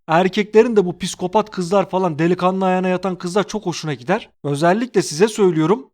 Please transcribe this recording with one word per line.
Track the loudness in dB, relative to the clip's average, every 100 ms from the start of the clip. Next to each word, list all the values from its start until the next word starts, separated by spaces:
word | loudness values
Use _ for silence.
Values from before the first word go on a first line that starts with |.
| 0
erkeklerin | 2 2 0 2 2 2 2
de | 0
bu | -4
psikopat | -10 -8 -2 -2 -2
kızlar | -6 -2 0 0
falan, | -2 -2 0
delikanlı | 0 2 0 0
ayağına | 0 0 0
yatan | -2 -4 -6
kızlar | -4 -2 -2
çok | -4 -6
hoşuna | -6 -6
gider. | -8 -4 -4 -4 _
Özellikle | -6 0 2 2 0 -2
size | -2 0 0
söylüyorum, | 4 2 4 2 0 -2